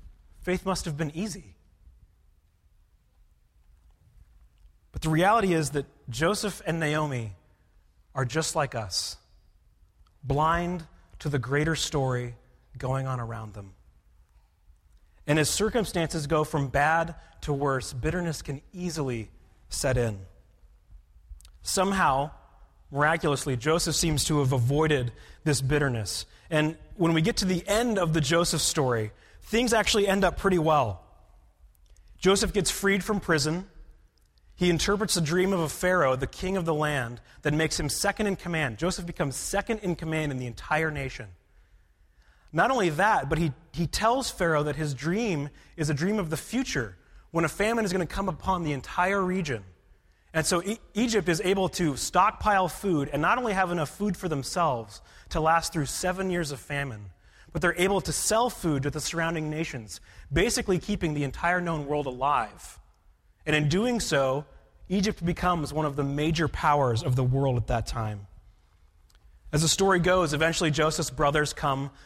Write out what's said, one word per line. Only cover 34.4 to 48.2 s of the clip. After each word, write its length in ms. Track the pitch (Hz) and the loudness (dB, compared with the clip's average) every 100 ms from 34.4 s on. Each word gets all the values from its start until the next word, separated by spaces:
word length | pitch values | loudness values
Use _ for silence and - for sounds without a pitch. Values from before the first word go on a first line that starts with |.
| - | -20
He 160 | - 180 | 0 2
interprets 440 | 165 - 202 214 | 2 2 0 0
the 60 | - | 0
dream 320 | 156 175 190 | 0 2 2
of 80 | 190 | 2
a 80 | 156 | -2
Pharaoh, 480 | - 180 185 139 131 | -2 2 4 4 2
the 100 | 131 | -2
king 300 | - 185 190 | -4 -4 -2
of 80 | |
the 100 | 165 | 0
land, 460 | 151 151 147 117 123 - - | 0 0 -2 -4 -8 -16 -6
that 120 | 147 | -2
makes 240 | 147 160 - | 2 0 0
him 100 | 151 | -4
second 380 | - 202 196 214 | -2 -2 0 -2
in 80 | |
command. 440 | 190 175 165 143 107 | -2 -4 -2 -2 -2
Joseph 280 | 170 190 175 | -4 -4 -8
becomes 300 | - 147 127 | -4 -4 -4
second 440 | - 196 196 220 | -4 -2 -2 -2
in 140 | 202 | -2
command 380 | 165 160 160 151 | -4 -2 -2 -2
in 60 | 131 | -4
the 80 | 123 | -8
entire 440 | 113 - 156 160 | -10 -4 -2 0
nation. 360 | 147 135 - 107 87 _ - _ - _ _ _ _ _ _ _ | -4 -8 -10 -14 -18 _ -20 _ -20 _ _ _ _ _ _ _
Not 200 | 151 208 | 2 2
only 160 | 262 180 | 4 2
that, 400 | 151 202 196 139 | 2 4 2 2
but 100 | 160 | 0
he, 140 | 165 - - | 0 -2 -10
he 140 | - 170 | -4 -4
tells 440 | - 220 254 254 | 0 2 2 0
Pharaoh 340 | - 170 156 | -2 2 2
that 100 | 151 | 0
his 200 | 143 156 | -2 -4
dream 560 | 131 147 190 233 156 143 - - - | -4 -2 0 0 -2 -4 -10 -18 -6
is 140 | 151 | -2
a 40 | |
dream 240 | 151 175 214 | 0 0 0
of 120 | 165 | -2
the 60 | 156 | -6
future, 600 | - 233 262 - 110 90 _ - - | -4 -4 -2 -4 -6 -10 _ -20 -6
when 140 | 165 | 0
a 40 | 160 | 0
famine 360 | - 208 233 | 0 0 2
is 80 | 214 | 0
gonna 140 | 180 165 | 0 -2
come 220 | 190 | -4